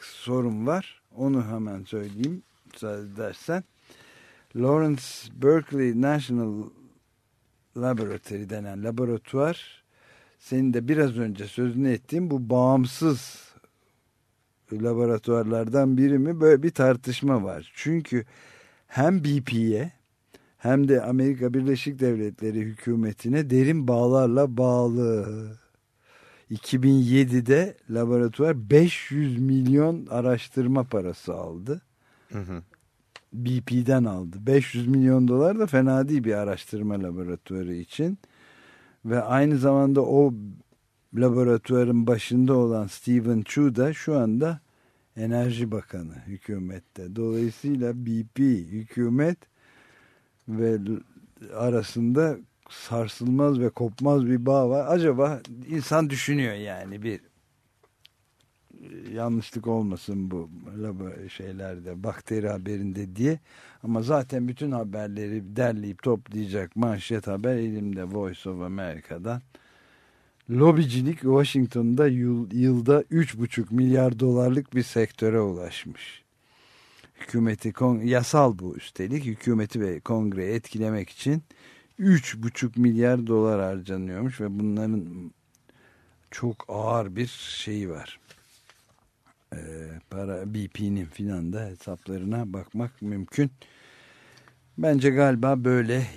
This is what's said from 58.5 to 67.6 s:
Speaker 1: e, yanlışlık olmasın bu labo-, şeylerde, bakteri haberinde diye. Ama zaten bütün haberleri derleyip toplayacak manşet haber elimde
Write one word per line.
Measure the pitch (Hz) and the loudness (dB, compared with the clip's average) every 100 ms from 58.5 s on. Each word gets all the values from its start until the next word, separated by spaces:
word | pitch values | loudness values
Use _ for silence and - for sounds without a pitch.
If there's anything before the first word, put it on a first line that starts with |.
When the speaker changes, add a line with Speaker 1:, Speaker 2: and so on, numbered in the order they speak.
| _ _ - | _ _ -20
Speaker 1:
e, | 98 92 101 | -20 -18 -12
yanlışlık | 110 117 117 107 117 113 | -6 -2 -2 -4 -6 -2
olmasın | 113 104 90 - 98 95 | -2 -2 -4 -6 -6 -4
bu | 90 82 85 - 101 | -6 -10 -14 -16 -10
labo-, | 107 95 92 85 92 | -10 -8 -12 -14 -16
şeylerde, | - 95 95 95 90 87 90 | -14 -14 -12 -12 -12 -12 -10
bakteri | 107 98 - 110 104 | -8 -10 -6 -4 -4
haberinde | 101 92 104 98 95 98 95 | -4 -6 -6 -6 -6 -8 -2
diye. | 131 156 - - - - | 0 -2 -6 -20 -20 -12
Ama | 113 113 | -4 -2
zaten | 117 151 127 131 123 | 0 0 0 -4 -4
bütün | 123 151 | -4 -6
haberleri | 123 110 104 107 101 104 110 95 107 | -4 -6 -8 -8 -8 -8 -8 -6 -2
derleyip | 123 107 104 92 | -2 -2 -6 -4
toplayacak | 131 113 - 107 104 101 90 107 | -2 -2 -2 -8 -6 -6 -6 -2
manşet | 117 104 - 113 104 | -2 -2 -4 -6 -4
haber | 98 120 | -4 -2
elimde | 127 | -2